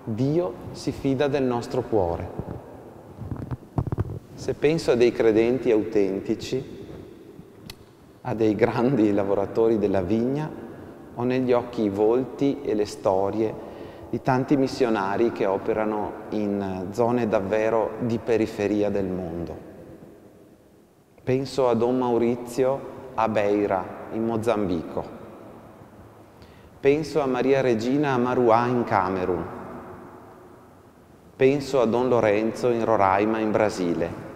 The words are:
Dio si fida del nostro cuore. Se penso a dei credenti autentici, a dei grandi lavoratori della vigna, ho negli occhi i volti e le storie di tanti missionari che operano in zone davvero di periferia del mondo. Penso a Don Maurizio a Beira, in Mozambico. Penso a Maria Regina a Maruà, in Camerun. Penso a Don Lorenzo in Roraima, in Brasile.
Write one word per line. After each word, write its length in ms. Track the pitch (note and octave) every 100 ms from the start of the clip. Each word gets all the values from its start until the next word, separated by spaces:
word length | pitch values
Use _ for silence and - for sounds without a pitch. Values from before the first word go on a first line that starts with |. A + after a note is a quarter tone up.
Dio 500 | - G#2+ C3+ D#3+ F3+ F#3 -
si 200 | - -
fida 360 | B2+ C#3 C3 D3
del 160 | C#3+
nostro 400 | C3 A#2+ A2+ C3+
cuore. 720 | A#2 A2 F2 E2+ F#2 - - - - - - - - - - - - - - - - - - - -
Se 200 | - -
penso 380 | C3 D3 D#3+ D#3+
a 40 | B2
dei 160 | A#2+
credenti 580 | - A2+ G#2+ A2+ B2+ B2+
autentici, 1080 | A2 G#2+ G#2+ G2 G2 - G#2+ - C3 - - - - - - - - - - - - - - - -
a 120 | B2+
dei 200 | A2 A2
grandi 600 | G2+ A2+ - A#2+ C#3 G#2+
lavoratori 640 | G2+ G2 G2+ G2 - A2+ A2+
della 240 | G2+ G2
vigna, 680 | F2 A2+ A#2+ C#3 D#3 - - - - - - -
ho 80 |
negli 280 | A#2+ B2+ B2+
occhi 320 | A#2+ B2 -
i 60 | G#2+
volti 720 | G2 G#2+ B2 C3 - C#3+ -
e 120 | -
le 120 | G#2+ G#2
storie 680 | - G#2+ F#2+ G2 G#2 A2 - - - - - -
di 120 | B2
tanti 340 | - C3 C3 D3
missionari 760 | C3 - B2 A2 F#2+ G2+ A#2
che 140 | A2+ G#2+
operano 680 | F#2+ F#2+ G#2+ G#2+ G#2+ G2 - -
in 580 | G#2+ G#2 G2+ G2 F#2 F#2
zone 360 | G#2 A#2 B2 A#2
davvero 640 | G#2+ F#2+ G#2+ A2 A2+ G#2 -
di 180 | B2 A2+
periferia 720 | - A2 G#2+ - G2+ G#2 G#2
del 180 | G2+ F#2+
mondo. 500 | F2+ F2+ E2+ D#2+ D2+ - - - - - - - - - - _ _ _ _ _ -
Penso 460 | - B2+ C3+ - B2+
a 60 |
Don 240 | A#2 A#2+ B2+
Maurizio 840 | B2 A#2 A#2 B2 - - C3 C#3 - - - -
a 120 | A2+
Beira, 680 | A2 G2+ G#2 G2+ F#2+ F2 - -
in 120 | A2+ A2+
Mozambico. 920 | A2+ A2+ G#2+ G2+ F2 - - - - - - - - - - - - - - - - - - - -
Penso 400 | C#3+ D3 D#3 D#3+
a 60 | C3+
Maria 360 | B2+ B2 C3+
Regina 500 | B2+ A2+ A#2 C#3+ D3
a 60 | B2+
Maruà, 480 | B2 B2 A#2+ A2+ B2
in 160 | B2 A#2
Camerun. 600 | G#2+ F#2 F#2+ F2+ F2 F2 - - - - - - - - - - - - - - - - - - -
Penso 460 | C3+ C#3+ C#3 C#3
a 40 | A#2
Don 220 | A#2 B2+
Lorenzo 640 | A#2+ G#2+ G2+ A2+ A2 B2+
in 160 | A#2 A2
Roraima, 540 | A2 G2 F#2+ G#2+ A2
in 120 | A2
Brasile. 760 | G2+ G#2+ F#2+ F2 D#2+ E2+ - -